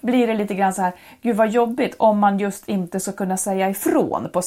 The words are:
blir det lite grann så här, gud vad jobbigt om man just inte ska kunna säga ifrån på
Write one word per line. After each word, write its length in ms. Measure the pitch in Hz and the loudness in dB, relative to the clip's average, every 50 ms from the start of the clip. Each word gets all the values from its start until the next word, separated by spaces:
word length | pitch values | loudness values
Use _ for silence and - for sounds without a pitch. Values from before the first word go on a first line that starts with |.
blir 260 | - 220 247 254 240 | -4 0 2 2 2
det 80 | 226 220 | 2 2
lite 200 | 214 208 202 208 | -2 -2 -2 0
grann 180 | 185 196 190 185 | 0 0 0 0
så 80 | - 190 | 0 -2
här, 100 | 180 180 - - - - _ _ | -2 -2 -4 -16 -20 -20 _ _
gud 140 | - - | -2 2
vad 120 | 202 220 220 | 2 2 2
jobbigt 460 | 208 240 233 233 233 247 262 196 - - | 4 2 2 0 0 -2 -2 -4 -2 2
om 200 | - 220 214 208 | 2 4 4 4
man 200 | 208 202 196 196 | 2 2 2 2
just 300 | 208 202 196 - - - | -2 -4 -4 -6 -8 -4
inte 320 | 214 196 180 170 - 196 | -4 -4 -4 -4 -6 -6
ska 120 | 190 - 190 | -6 -6 -6
kunna 240 | - 202 185 185 | -6 -4 -4 -2
säga 340 | 185 - 208 196 190 190 190 | -4 -2 -2 -2 0 0 0
ifrån 580 | 196 - - - 359 302 202 127 - - 110 - - | -2 -2 -2 0 2 2 2 0 -2 -4 -6 -2 -4
på 100 | 175 180 | -4 -4